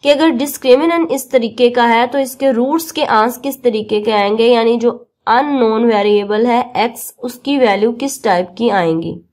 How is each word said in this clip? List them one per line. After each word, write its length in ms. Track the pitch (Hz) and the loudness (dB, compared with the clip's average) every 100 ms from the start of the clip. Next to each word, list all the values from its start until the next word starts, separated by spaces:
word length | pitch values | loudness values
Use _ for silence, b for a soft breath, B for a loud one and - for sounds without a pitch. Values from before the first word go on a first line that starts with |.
कि 80 | 285 | 2
अगर 180 | 285 320 | 2 2
डिस्क्रिमिनेंट 840 | 247 285 - 262 254 330 339 330 | 0 -4 -4 2 4 4 0 -2
इस 180 | 269 - | -4 -2
तरीके 400 | 262 226 220 247 | -2 -2 0 0
का 160 | 240 233 | 2 2
है, 200 | 233 247 | 2 0
तो 120 | 277 | -2
इसके 320 | 262 - 269 | -4 -2 -2
रूट्स 420 | 233 254 320 330 | 0 0 -2 -4
के 120 | 311 | -4
आंस 340 | 302 220 226 247 | 0 2 0 -2
किस 240 | 277 269 | -8 -2
तरीके 380 | 247 214 208 208 | -2 -2 -4 -2
के 120 | 208 | 0
आएंगे, 340 | 214 202 220 226 | 0 0 2 2
यानी 300 | 240 226 240 | 4 2 2
जो 340 | 240 233 - _ - | 0 -2 -14 _ 0
अननोन 580 | 233 294 285 226 220 | 0 0 0 0 2
वेरिएबल 640 | 233 214 202 208 202 214 240 | 0 2 2 0 0 -2 0
है 260 | 233 247 - | 0 -2 -4
एक्स, 380 | 226 - - - | -4 -6 -18 -12
उसकी 400 | 240 240 - 285 | -14 -10 -4 0
वैल्यू 340 | 247 196 220 | 2 2 0
किस 320 | 233 277 - | -2 -8 -4
टाइप 300 | 226 180 180 - | -2 0 -2 -2
की 100 | 233 | 0
आएंगी। 520 | 202 170 160 165 170 _ | 0 0 -2 -4 -12 _